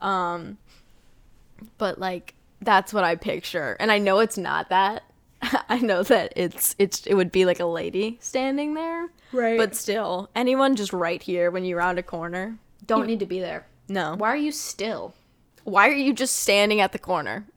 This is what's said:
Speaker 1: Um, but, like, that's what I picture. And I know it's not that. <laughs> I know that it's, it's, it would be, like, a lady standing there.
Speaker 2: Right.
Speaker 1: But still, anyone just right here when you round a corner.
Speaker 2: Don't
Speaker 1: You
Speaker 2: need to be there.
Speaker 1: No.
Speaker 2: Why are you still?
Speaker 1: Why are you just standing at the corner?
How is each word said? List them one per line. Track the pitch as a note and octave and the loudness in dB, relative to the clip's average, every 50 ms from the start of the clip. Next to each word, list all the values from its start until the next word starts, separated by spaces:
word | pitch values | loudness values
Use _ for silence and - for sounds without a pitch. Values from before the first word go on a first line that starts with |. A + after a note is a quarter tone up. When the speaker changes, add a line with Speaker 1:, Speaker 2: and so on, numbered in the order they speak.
Speaker 1:
Um, | - G3 G3 F#3 F3+ F3 E3+ F3 E3 F3+ G3+ - _ - - - _ _ - - _ - - - - - - - _ _ - - - - _ _ | -4 -2 0 0 -2 -2 -4 -6 -8 -12 -16 -16 _ -20 -20 -20 _ _ -20 -20 _ -20 -20 -20 -20 -20 -20 -20 _ _ -20 -20 -20 -20 _ _
but, | A3 F#3+ - - | -4 -4 -4 -4
like, | F#3+ F#3 F#3 F3 - - - _ _ _ _ _ | -6 -6 -6 -8 -12 -16 -20 _ _ _ _ _
that's | G3 A3 G#3 F#3+ F#3+ - G#3+ | 0 4 4 4 4 2 0
what | G#3+ F3+ | 0 0
I | E3 E3+ | 0 0
picture. | E3 - G#3+ - E3 - - - E3+ D3 B2+ G#2 - | -2 -2 -6 -6 -6 -8 -6 -6 -6 -4 -4 -4 -2
And | - A3 | 0 2
I | G#3+ G#3 | 2 2
know | G3+ G3 F#3+ G3+ | 4 4 4 4
it's | A3+ A3 - G#3 | 4 2 0 -4
not | F3 D#3 C#3+ D#3+ D#3+ - | -4 -2 -2 -4 -2 0
that. | F#3 F#3 G3 G3 G#3+ - - _ _ _ _ _ _ _ | 2 2 2 2 0 -4 -10 _ _ _ _ _ _ _
<laughs> | - - - - - - | -6 -2 -2 -2 0 0
I | A3 B3 | 0 0
know | A#3+ A3 F#3+ F3 G3+ | 2 2 2 0 4
that | - C4+ G3+ D#3+ - - | 4 4 4 4 0 -2
it's, | - F3+ E3+ - - - - - - | -2 -4 -4 -2 -2 -4 -4 2 2
it's, | G3+ F#3 - - - | 0 0 0 -6 -2
it | - G3 | 2 2
would | G3 F#3 F3 | 2 2 2
be, | - F#3 F#3 | 4 4 4
like, | F3+ F3 - | 4 4 2
a | F3 | 0
lady | E3+ E3 E3 E3 E3+ - F3+ G#3 A3 A#3 - | -2 -2 -2 -4 -4 -2 -2 -2 -2 -4 -8
standing | - - - C4+ C4 C4+ C4+ C#4+ D4 D4+ D4+ | -12 -6 -4 -2 -2 -2 -2 -2 -2 -4 -4
there. | D#4 E4 E4 E4 E4+ E4+ E4+ - _ _ _ - | -4 -6 -6 -6 -6 -8 -8 -10 _ _ _ -4
Speaker 2:
Right. | B3+ A#3+ A3+ A3+ A3+ | 0 0 2 2 2
Speaker 1:
But | A3+ G#3 A3 | 2 0 -2
still, | - - - G3+ A3+ G#3 F3 F3+ F3+ G3 - _ | -6 -4 -4 -4 -2 -2 -4 -4 -6 -8 -6 _
anyone | A3 B3 B3 C4 C4 C4+ C4+ C4+ G#3+ | -2 0 2 2 4 4 2 2 0
just | G3+ F#3+ - | -2 -4 -4
right | F3+ E3+ E3 F3 - | -2 -2 -2 -2 -4
here | - - F3+ F3 F3 F3 | -4 -4 0 0 2 0
when | F3 F#3 F#3 | 0 -2 -4
you | F#3 F3 E3+ | -4 -2 0
round | F3 F#3 F3+ F3+ | 0 0 0 -2
a | F3 | -6
corner. | - - E3+ E3 E3+ E3+ F3+ F#3 G#3+ A3+ A3 _ _ _ _ - | -6 -8 -8 -8 -6 -6 -6 -8 -8 -10 -14 _ _ _ _ -4
Speaker 2:
Don't | - A3+ A3 | 0 0 2
Speaker 1:
You | A#3+ A3+ | 2 0
Speaker 2:
need | A3+ A3 | -2 -4
to | G3+ | -4
be | F3+ F#3 F#3 | -4 -4 -6
there. | F3+ E3+ D#3 D#3 - _ _ _ _ - | -6 -6 -8 -10 -12 _ _ _ _ -6
Speaker 1:
No. | G3 F#3+ E3+ D#3 D#3+ | -4 -4 -2 -2 -4
Speaker 2:
Why | G#3 G#3 A3 | -2 0 0
are | C4 D4+ | 0 0
you | D4 D4+ C#4+ | -2 -4 -4
still? | - - - - - G3 A3+ G#3 - F2+ - - _ _ _ _ _ _ _ _ _ _ | -6 -8 -10 -8 -6 -6 -6 -6 -6 -8 -12 -14 _ _ _ _ _ _ _ _ _ _
Speaker 1:
Why | A3 G3 - G3+ C4 | 0 4 6 6 6
are | D4 | 6
you | C#4 C4+ C4+ B3+ | 4 2 2 2
just | - B3+ B3+ - - | 0 0 -2 -2 -2
standing | - - G3+ G3+ G#3 G#3 G#3+ G#3+ | 2 4 4 4 6 4 4 4
at | G3 F#3+ - | 2 2 0
the | - | -6
corner? | - - F#3 E3 D3 F#2 A2 G3+ G#3 - _ | -4 -2 -2 -2 0 -4 -6 -8 -10 -14 _